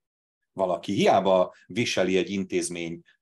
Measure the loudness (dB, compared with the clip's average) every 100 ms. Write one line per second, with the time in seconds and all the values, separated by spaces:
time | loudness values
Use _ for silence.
0 | _ _ _ _ _ -4 -2 -2 -2 0
1 | 4 4 4 4 2 -4 _ -4 -2 0
2 | 0 0 0 -4 -4 -4 -4 -6 -8 -10
3 | -14 _